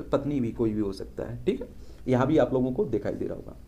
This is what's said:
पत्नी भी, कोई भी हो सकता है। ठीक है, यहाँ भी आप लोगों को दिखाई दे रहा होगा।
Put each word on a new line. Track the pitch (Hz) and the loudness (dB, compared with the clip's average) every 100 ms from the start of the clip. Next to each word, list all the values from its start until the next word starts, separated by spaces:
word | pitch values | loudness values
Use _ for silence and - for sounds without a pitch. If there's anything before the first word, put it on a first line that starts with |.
| - | 0
पत्नी | 143 143 147 | 0 0 0
भी, | 117 | 0
कोई | - 113 | 2 0
भी | 107 | 2
हो | 101 | -2
सकता | 95 - - | -4 -8 -8
है। | - 120 | -8 -2
ठीक | - 269 | 0 0
है, | 247 - - - - | -4 -12 -14 -10 2
यहाँ | 123 131 | 4 6
भी | 156 | 6
आप | 123 | 6
लोगों | 127 127 | 4 2
को | 131 | 0
दिखाई | 190 110 101 | 0 0 0
दे | - - | -2 -4
रहा | - | -6
होगा। | - - | -10 -16